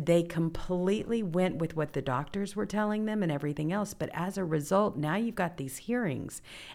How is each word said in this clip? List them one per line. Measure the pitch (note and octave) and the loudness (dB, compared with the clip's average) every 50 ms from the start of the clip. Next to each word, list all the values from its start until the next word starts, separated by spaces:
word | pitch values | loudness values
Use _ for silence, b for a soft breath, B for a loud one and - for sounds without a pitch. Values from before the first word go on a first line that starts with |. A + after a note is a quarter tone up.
| D3 | 4
they | E3+ E3+ E3+ | 6 6 6
completely | E3+ E3+ - D#3+ E3 D#3+ E3 - - - F#3 F3+ F3+ F#3+ G#3 G#3+ - - A#3 A#3 | 6 4 0 0 0 0 0 -2 -2 0 0 2 2 2 2 2 0 0 0 0
went | G#3 E3+ D#3 F3+ F#3 F#3 - | 0 0 2 2 2 2 2
with | D#3 E3 D3+ E3 | 0 -2 -2 0
what | D#3+ D3+ C#3+ | -2 -2 -2
the | - C#3 | -2 -4
doctors | C3+ C#3 B2 C3+ D3 - - G3 G3+ G3 G3 | -2 0 0 0 -2 -2 -4 -4 -4 -2 -2
were | G#3 G#3 | -4 -4
telling | G#3 G3 G#3+ G#3+ G#3 G#3+ G#3+ G#3+ | 0 0 0 2 2 0 0 0
them | G#3+ G#3+ G#3+ | 0 0 2
and | F#3 E3 | 2 2
everything | C#3+ C#3+ D3+ D3 C#3+ D3+ D3+ D#3+ F#3+ | 2 0 0 -2 -2 0 0 0 0
else. | G#3+ G3+ G3+ | 0 -2 -4
But | - - D#3 - - | -4 -6 -6 -4 -2
as | E3 F3 G3 F#3 G3 | -4 -4 -2 -2 -2
a | F#3 | -2
result, | D#3 D#3+ D3+ C#3+ - F#3+ G3 G#3+ G3 - | 0 0 0 2 4 4 4 4 4 2
now | D3 D3 D3+ E3+ | 0 0 0 0
you've | G#3 A#3 A#3 - | 0 0 -2 0
got | - F3+ E3 E3+ - | 0 -2 -2 -2 -6
these | C#3 C3 - | -8 -6 -8
hearings, | - - G#3+ A#3+ B3 A#3 E3 B2+ A2+ - - - - B B B B B B | -8 -4 -2 -2 0 0 0 0 -2 -4 -6 -10 -12 B B B B B B